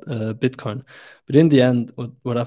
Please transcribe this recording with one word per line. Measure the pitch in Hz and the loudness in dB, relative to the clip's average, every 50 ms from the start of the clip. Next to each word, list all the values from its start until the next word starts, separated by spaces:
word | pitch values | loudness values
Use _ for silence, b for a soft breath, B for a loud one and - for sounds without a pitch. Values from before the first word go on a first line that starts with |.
| - | -10
uh, | - 131 110 107 110 | -10 -8 -6 -6 -6
Bitcoin. | 107 - - 127 127 - - 120 104 131 - B B B B B B B B | -6 -2 -4 -4 -4 -4 -10 -10 -10 -10 -12 B B B B B B B B
But | - 135 | 2 4
in | 147 165 165 | 4 6 6
the | 147 131 | 6 4
end, | 123 127 123 120 117 - - | 4 4 2 0 -2 -6 -10
what, | - 120 117 - _ | -12 -12 -12 -12 _
what | - 123 117 120 | -8 -6 -4 -4
I | 117 | -6